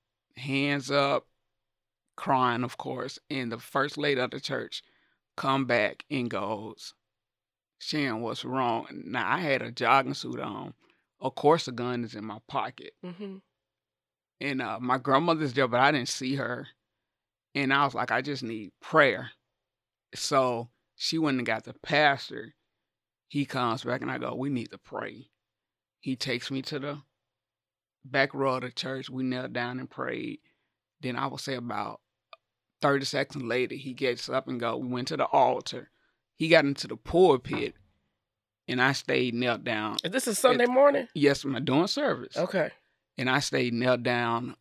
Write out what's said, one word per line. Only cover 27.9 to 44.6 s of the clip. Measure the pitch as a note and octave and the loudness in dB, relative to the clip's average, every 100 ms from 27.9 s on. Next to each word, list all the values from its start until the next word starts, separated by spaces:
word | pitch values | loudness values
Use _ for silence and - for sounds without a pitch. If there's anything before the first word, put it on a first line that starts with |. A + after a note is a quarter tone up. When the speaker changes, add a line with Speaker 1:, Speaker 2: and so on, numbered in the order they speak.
| _ | _
Speaker 1:
back | C3 C3+ C#3 | -4 0 0
row | C#3 C3+ B2+ | 0 0 0
of | |
the | B2 | -4
church. | - C3 C3+ C3 | -8 -6 -6 -6
We | C3 | -4
knelt | C3 B2+ B2+ | -2 -4 -4
down | A#2+ B2 B2+ | -4 -4 -6
and | B2+ | -10
prayed. | - B2+ B2 A#2+ - _ _ _ _ _ _ | -8 -6 -6 -8 -10 _ _ _ _ _ _
Then | B2+ A#2+ | -6 -4
I | C3+ | -4
would | - | -6
say | - | -6
about | B2+ A#2+ G#2 G#2 - _ _ _ - _ _ _ _ | -6 -4 -4 -6 -10 _ _ _ -20 _ _ _ _
thirty | D3 C#3 | 2 2
seconds | C#3 C#3+ C#3 D3 | 0 -2 -2 -4
later, | A#2+ B2 B2 - | -2 0 -2 -4
he | C#3 | -10
gets | B2 C3 A#2+ - | -4 -2 -2 -2
up | B2+ C3 | -4 -4
and | B2+ | -4
go, | A#2 A2+ | -4 -4
we | B2+ | -4
went | B2 C3 | -4 -4
to | - | -2
the | - | 2
altar. | D3 B2+ B2+ - B2 - _ _ _ _ | 4 4 2 -4 -10 -14 _ _ _ _
He | - D#3+ | -4 6
got | D#3+ | 6
into | C#3 C#3 - | 6 0 -6
the | A2 | -10
pulpit | - E3+ F#3 C3 - A#2 A#2 - _ _ _ _ _ _ _ _ - | 2 8 8 6 2 -4 -4 -8 _ _ _ _ _ _ _ _ -4
and | B2+ | 2
I | C3 | 2
stayed | C#3 - C3+ B2+ | 2 0 0 2
knelt | A#2 A#2+ A2+ | 0 0 0
down. | B2 A2 G#2+ G#2 | -2 -2 -2 -4
Speaker 2:
Is | E3+ | -4
this | A#3+ B3+ | -2 -2
a | |
Sunday | G3+ B3+ B3 | 4 4 6
Speaker 1:
It | A#3+ | 4
Speaker 2:
morning? | B3+ C#4+ C#4+ A#3+ | 6 6 6 0
Speaker 1:
Yes, | - C#3+ C#3 | 2 4 4
my | C#3 B2 | 0 -2
doing | A#2 C3+ F#3+ | 2 4 4
service. | - C#4+ C3 - - | 2 0 -2 -4 -4
Speaker 2:
Okay. | - F#3+ D3+ - _ _ _ - | 0 0 -2 -4 _ _ _ -4
Speaker 1:
And | B2+ | 0
I | C3 | 2
stayed | - C#3 B2 | 2 0 0
knelt | A#2 B2 B2 | 2 2 2
down | A#2+ A#2+ A#2+ A#2 B2+ - | 2 0 0 -2 -4 -6